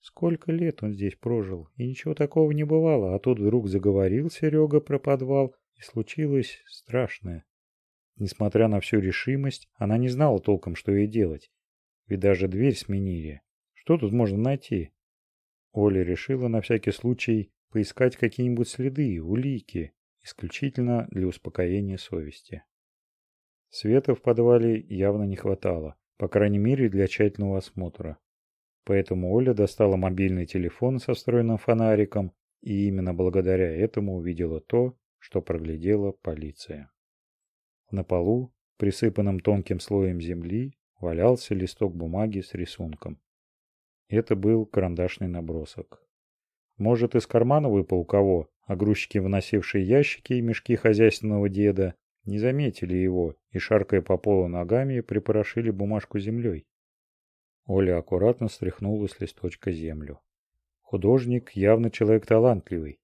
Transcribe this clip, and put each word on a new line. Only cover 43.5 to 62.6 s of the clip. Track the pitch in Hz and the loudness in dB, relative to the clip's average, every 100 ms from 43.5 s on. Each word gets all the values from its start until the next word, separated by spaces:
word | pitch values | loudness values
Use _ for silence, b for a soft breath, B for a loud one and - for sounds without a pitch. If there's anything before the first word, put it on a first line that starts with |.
| _ _ _ _ _ _ | _ _ _ _ _ _
Это | 104 113 101 | -2 0 0
был | 104 113 | 2 2
карандашный | 107 - 92 85 90 - 92 | 2 0 0 0 -4 -2 -6
набросок. | 87 82 80 76 - - - _ _ _ _ _ _ _ _ | -6 -6 -8 -8 -14 -18 -20 _ _ _ _ _ _ _ _
Может, | 101 120 120 | 2 4 4
из | 123 - | 2 2
кармана | 120 120 147 147 | 2 4 4 4
выпал | 101 87 92 | 0 2 -2
у | |
кого, | 85 101 98 90 78 _ _ | 2 2 4 2 0 _ _
а | |
грузчики, | 95 104 104 - 104 | -2 0 0 0 -2
выносившие | 95 98 - 104 - 101 | 0 -2 0 -2 0 -2
ящики | 95 131 143 - - | 2 4 2 -4 -4
и | 127 | -2
мешки | 117 117 - 120 | -2 -4 0 2
хозяйственного | 113 107 110 - 107 104 101 | 4 6 6 4 -2 0 0
деда, | 95 104 95 95 - _ _ | 2 2 2 -2 -4 _ _
не | - 101 | -8 -2
заметили | 117 135 143 - 92 | 0 0 -2 -4 -4
его | 92 92 90 85 - _ | 0 0 0 -2 -4 _
и, | 92 | -8
шаркая | - 107 98 98 | 2 2 4 0
по | 85 92 | 2 0
полу | - 98 87 | 2 2 2
ногами, | 87 87 117 135 127 | -2 0 0 0 -4
припорошили | 113 104 101 107 104 - 117 | -2 -4 0 0 0 -2 -2
бумажку | 98 101 107 - 104 | -2 -2 -4 -4 -6
землей. | 98 113 117 82 - _ _ _ _ _ _ _ _ _ - | -4 -4 -4 -6 -10 _ _ _ _ _ _ _ _ _ -4
Оля | 95 95 87 | 0 2 0
аккуратно | - 92 104 120 113 | 0 0 2 2 -4
стряхнула | - 92 - 101 104 101 | -6 -8 -6 -4 -4 -4
с | - | -6
листочка | - - 90 - - | -12 -8 -10 -8 -8
землю. | 85 80 78 73 69 _ _ _ _ _ _ | -6 -8 -10 -12 -16 _ _ _ _ _ _
Художник | _ 101 95 131 120 123 - | _ 0 4 4 4 -4 -4
явно | 101 98 113 117 | 0 4 4 2
человек | - 107 110 | 0 2 2
талантливый. | - 113 123 107 | 4 4 4 2